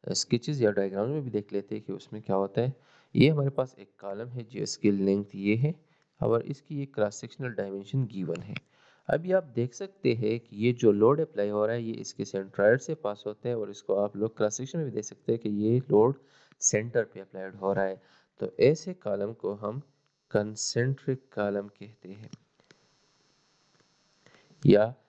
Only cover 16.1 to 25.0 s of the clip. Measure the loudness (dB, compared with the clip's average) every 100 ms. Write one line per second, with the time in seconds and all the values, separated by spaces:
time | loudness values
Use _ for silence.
16.1 | 2 _ _ _ _ 0 0 0 -2 -4
17.1 | -8 -14 -12 -12 -4 0 2 0 -2 _
18.1 | _ _ _ -8 4 4 4 -4 -10 -6
19.1 | -4 -4 -6 -6 -6 -6 -8 -12 _ _
20.1 | _ _ 0 0 -4 -4 -2 0 -2 -4
21.1 | -6 _ -4 -2 -4 -6 _ -20 -20 -20
22.1 | -18 -18 -20 _ _ _ _ _ _ _
23.1 | _ _ _ _ _ _ _ _ _ _
24.1 | _ _ _ _ _ 6 6 6 -2